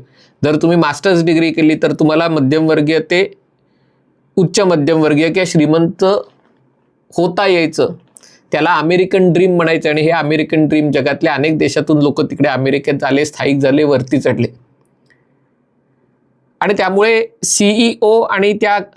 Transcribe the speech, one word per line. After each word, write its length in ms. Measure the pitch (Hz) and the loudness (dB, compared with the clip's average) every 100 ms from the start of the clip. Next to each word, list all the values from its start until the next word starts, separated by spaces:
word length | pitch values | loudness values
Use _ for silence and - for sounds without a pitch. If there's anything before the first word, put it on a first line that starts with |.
| - _ _ _ | -8 _ _ _
जर 120 | 143 156 | -2 0
तुम्ही 220 | 165 175 | 2 2
मास्टर्स 460 | 156 143 196 175 | 0 0 0 2
डिग्री 280 | 165 160 165 | 2 0 0
केली 240 | 170 156 156 | 2 0 2
तर 80 | 156 | -2
तुम्हाला 360 | 156 156 156 170 | 0 0 0 0
मध्यमवर्गीय 720 | 160 131 156 160 156 147 160 | 0 0 0 0 0 0 -2
ते 340 | 160 180 196 - _ _ _ _ _ _ _ _ _ - | 0 -2 -2 -6 _ _ _ _ _ _ _ _ _ -2
उच्च 240 | 170 190 | 0 0
मध्यमवर्गीय 680 | 190 170 143 160 151 151 165 | 0 0 0 0 2 2 0
किंवा 180 | 185 175 | -2 -2
श्रीमंत 560 | 165 151 160 165 175 190 202 - _ _ _ _ _ _ _ _ | 0 2 2 0 0 0 0 -4 _ _ _ _ _ _ _ _
होता 340 | - 175 175 196 | -4 -4 0 0
यायचं. 400 | 175 160 156 131 175 _ - _ _ _ | 2 0 0 -2 -4 _ -20 _ _ _
त्याला 220 | 151 160 | -2 0
अमेरिकन 600 | 165 156 180 185 196 185 | 0 0 0 2 2 2
ड्रीम 220 | 160 185 175 | 2 2 2
म्हणायचं 340 | 160 165 156 | 0 0 0
आणि 120 | 151 | 0
हे 80 | 151 | 0
अमेरिकन 580 | 165 147 156 151 160 151 | 0 0 -2 -2 0 2
ड्रीम 240 | 151 151 | 2 0
जगातल्या 420 | 139 139 139 165 | 0 -2 -2 -2
अनेक 240 | 139 151 156 | 0 -2 0
देशातून 440 | 151 151 147 151 | -2 -2 0 0
लोक 200 | 143 131 | 0 0
तिकडे 280 | 139 170 143 | -4 -2 -2
अमेरिकेत 440 | 127 135 139 147 | 0 -2 -2 -2
झाले, 320 | 143 139 135 151 | -4 -2 -2 -2
स्थायिक 320 | - 135 143 | -4 -2 0
झाले, 260 | 135 143 | 2 2
वरती 360 | 151 131 131 143 | 2 0 0 -2
चढले. 280 | 131 123 120 - _ _ _ _ _ _ _ _ _ _ _ _ _ _ _ _ _ _ _ - | 0 -2 -4 -8 _ _ _ _ _ _ _ _ _ _ _ _ _ _ _ _ _ _ _ -6
आणि 140 | 180 208 | -4 -2
त्यामुळे 480 | 185 190 220 226 226 _ | 0 2 2 0 -2 _
सीईओ 760 | - - 202 214 233 226 214 226 | -4 0 0 2 0 0 2 2
आणि 320 | 226 196 202 | 0 0 0
त्या 260 | 208 208 202 196 | 0 -2 -2 -4